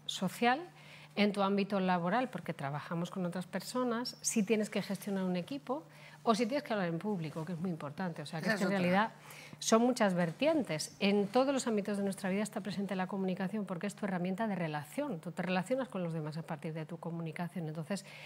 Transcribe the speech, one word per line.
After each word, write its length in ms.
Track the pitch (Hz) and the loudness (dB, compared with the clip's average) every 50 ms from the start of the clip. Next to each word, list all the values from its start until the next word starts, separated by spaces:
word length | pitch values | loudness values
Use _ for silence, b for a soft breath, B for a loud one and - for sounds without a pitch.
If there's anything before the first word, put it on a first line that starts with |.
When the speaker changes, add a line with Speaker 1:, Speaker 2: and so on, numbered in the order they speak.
| - | -10
Speaker 1:
social, 560 | - - - 190 180 - - 240 240 254 311 349 - B B B B B B B B - | -8 -4 -2 -2 -2 0 2 4 4 4 2 0 -8 B B B B B B B B 2
en 140 | - 208 208 | 4 4 4
tu 100 | 196 202 | 4 4
ámbito 360 | 196 196 202 196 196 196 208 196 | 2 4 4 2 2 2 2 2
laboral, 500 | 185 185 180 175 170 180 180 165 - - | 4 4 4 4 2 2 2 2 2 0
porque 240 | - 170 - - | -4 -6 -6 -6
trabajamos 560 | 160 - 143 139 143 147 - - 175 165 175 175 | -6 -4 -4 -4 -4 -4 -4 -4 -2 -2 -2 -2
con 160 | - 196 175 | -2 -2 -2
otras 220 | 175 170 185 180 | -2 -2 -4 -6
personas, 720 | - - 185 180 - - 254 254 247 226 233 247 - - - | -4 -6 -6 -6 -4 -2 0 0 0 0 -2 -2 -4 -6 -6
si 220 | - - - 226 | -4 0 2 2
tienes 260 | 196 - 226 214 208 208 | 4 4 4 2 2 0
que 140 | - 202 | -2 -2
gestionar 400 | 180 - 196 180 - 208 196 190 185 | -2 -2 -4 -4 -4 -2 -2 0 0
un 120 | 185 180 | 0 0
equipo 480 | 180 175 - 277 277 - - 254 311 - B B B B B B B - | 0 -2 -4 -6 -6 -4 -4 -4 -4 -6 B B B B B B B 2
o 100 | 233 220 | 4 4
si 100 | 196 240 | 4 4
tienes 180 | 214 277 294 285 | 2 0 0 0
que 80 | - | 0
hablar 160 | 226 208 180 170 | 0 0 2 2
en 100 | 165 165 | 0 0
público, 460 | 185 214 214 175 156 151 - 165 156 | -2 -2 -2 -2 -2 -4 -4 -4 -4
que 80 | 175 | -4
es 60 | 180 151 | -4 -2
muy 100 | 175 190 | -2 -2
importante. 500 | 165 160 156 143 143 - 190 175 160 - | -4 -4 -6 -8 -6 -4 -4 -4 -4 -6
O 40 | 147 | -8
sea, 140 | - 175 156 | -8 -6 -2
que 60 | 170 | 0
Speaker 2:
Esa 80 | 208 220 | 0 2
Speaker 1:
es 40 | 185 | 2
que 60 | 202 | 2
Speaker 2:
es 60 | 185 | 0
Speaker 1:
en 40 | 202 | 2
Speaker 2:
otra. 40 | 190 | 2
Speaker 1:
realidad 300 | 180 180 180 196 220 220 B B B B B B B B B B | 4 4 4 4 4 2 B B B B B B B B B B
son 220 | - - 226 226 | 2 6 6 6
muchas 320 | 240 262 240 - 214 196 180 | 6 6 4 4 4 4 4
vertientes. 840 | 175 175 165 160 - 262 311 330 311 - - 156 151 - - - - | 4 2 2 0 2 2 4 4 4 2 0 -2 -4 -4 -6 -4 0
En 300 | 202 202 202 208 202 202 | 2 4 4 4 4 4
todos 260 | - 247 269 277 277 | 4 4 4 4 2
los 140 | 254 - 247 | 2 2 2
ámbitos 300 | 220 208 196 214 208 196 | 2 2 0 0 0 0
de 40 | |
nuestra 280 | 196 196 190 - - 185 | 0 0 -2 -2 0 0
vida 120 | 185 202 | 0 0
está 200 | 214 - - 220 | 0 -2 -4 -6
presente 340 | 185 214 165 190 202 185 202 | -6 -4 -4 -2 -2 -2 0
la 100 | 185 185 | -2 -2
comunicación 580 | 180 208 190 190 185 180 175 190 175 202 220 202 | -2 -2 0 0 0 0 0 -2 -2 -2 -2 -4
porque 220 | 185 185 170 202 | -4 -4 -4 -4
es 80 | 202 - | -6 -4
tu 120 | - 220 | -4 -4
herramienta 420 | 196 185 175 175 185 190 185 226 214 | -2 0 0 0 0 0 0 0 0
de 80 | 190 | 0
relación. 640 | 175 175 156 151 147 139 - - 269 294 285 196 160 | 0 0 -2 -2 -4 -6 -6 -4 -4 -4 -2 -4 -6
Tú 100 | - 175 | -6 -6
te 120 | 165 - | -6 -4
relacionas 440 | 175 180 185 185 175 - 254 269 247 262 | -2 0 0 0 0 0 0 0 0 -2
con 140 | - 190 | -4 -4
los 100 | 175 165 160 | -2 -2 -2
demás 220 | 165 151 151 151 | -2 -4 -4 -4
a 60 | 165 | -6
partir 300 | 156 - 165 151 - 165 | -6 -6 -6 -6 -6 -6
de 120 | 156 160 156 | -6 -6 -6
tu 120 | - 170 165 | -6 -8 -8
comunicación. 720 | - 170 170 165 165 160 147 - 175 170 - 185 165 156 | -8 -6 -6 -4 -4 -4 -4 -4 -6 -6 -4 -4 -4 -4
Entonces, 360 | 156 165 156 - 202 185 B B B B B | -4 -6 -4 -4 -4 -6 B B B B B